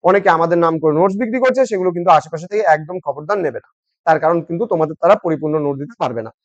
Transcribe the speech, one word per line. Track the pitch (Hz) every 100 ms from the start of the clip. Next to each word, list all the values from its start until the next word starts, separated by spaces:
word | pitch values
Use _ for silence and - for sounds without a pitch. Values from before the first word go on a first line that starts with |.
অনেকে | 175 202 190
আমাদের | 165 170 170
নাম | 165 160
করে | 156
নোটস | 151 190 196
বিক্রি | 226 247
করছে, | 254 254 254
সেগুলো | 202 185
কিন্তু | 175 180
আশেপাশে | 156 156 165 180
থেকে | 208 196
একদম | 156 151 180
খবরদার | 147 135 151 202
নেবে | 160 113
না, | _ _ _ _ -
তার | 156
কারণ | 156 170
কিন্তু | 156 170 233
তোমাদের | 170 156 160
তারা | 170 214
পরিপূর্ণ | 175 151 156 156
নোট | 147 139
দিতে | 143 -
পারবে | 127 117
না। | 113 _